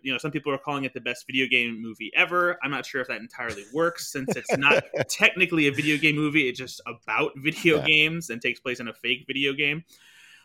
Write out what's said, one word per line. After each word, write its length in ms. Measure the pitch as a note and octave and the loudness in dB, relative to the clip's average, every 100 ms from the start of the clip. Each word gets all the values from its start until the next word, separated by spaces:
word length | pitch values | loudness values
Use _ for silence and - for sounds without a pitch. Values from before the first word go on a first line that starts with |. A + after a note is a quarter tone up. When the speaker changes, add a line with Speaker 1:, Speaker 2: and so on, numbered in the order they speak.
Speaker 1:
you 80 | C3+ | -4
know, 60 | B2 | -2
some 140 | D3+ | -2
people 200 | D3 D3 | -2 -2
are 60 | C3+ | -2
calling 260 | - C#3+ | -2 -2
it 100 | C3 | -4
the 60 | B2 | -6
best 260 | A#2+ A#2+ - | -6 -8 -2
video 220 | C3 C3 | 0 4
game 340 | B2+ A#2+ A2+ | 4 2 -4
movie 300 | A2+ A2 A2 | -8 -10 -4
ever. 460 | D#3 F3 F3 F3 F3 | 0 2 4 2 0
I'm 100 | C3+ | -4
not 140 | C3+ - | -4 -4
sure 140 | C3 | -4
if 80 | B2+ | -4
that 140 | A2+ | -6
entirely 420 | A2 - A#2+ G2+ G2+ | -8 -8 -8 -8 -6
works 380 | C#3 E3+ E3 - | 0 0 0 -8
since 240 | C#3 C3 C3 | -4 -2 -2
it's 220 | - C#3+ | 0 0
not 260 | C#3+ - - - | 2 -2 -4 -4
Speaker 2:
<laughs> 140 | - | -4
Speaker 1:
technically 580 | - G#3+ F3+ F3 E3 C#3+ | 2 2 4 0 4 2
a 40 | |
video 260 | C3+ D3 D3 | 2 0 2
game 200 | D#3 D3+ | 2 2
movie. 320 | D3+ D#3 C3 | 2 2 0
It's 100 | B2+ | -4
just 220 | B2+ - A#2 | -10 -10 -12
about 460 | A#2+ - A2 D#3 - | -12 -4 -2 -2 -2
video 400 | C#3 D3+ E3+ D3+ | -4 2 4 4
Speaker 2:
Yeah. 80 | D3+ | 4
Speaker 1:
games 440 | D3+ D#3 E3 E3 | 4 4 0 -6
and 120 | A#2 | -4
takes 180 | B2+ A#2+ | -4 -4
place 220 | C3 B2 | -6 -6
in 80 | A#2 | -8
a 40 | |
fake 300 | - A#2 B2+ C#3 | -6 -4 -4 -2
video 280 | C3+ C#3 | 0 0
game. 320 | C#3 D3 D#3 - - - - - - | 2 0 -2 -8 -20 -20 -20 -20 -20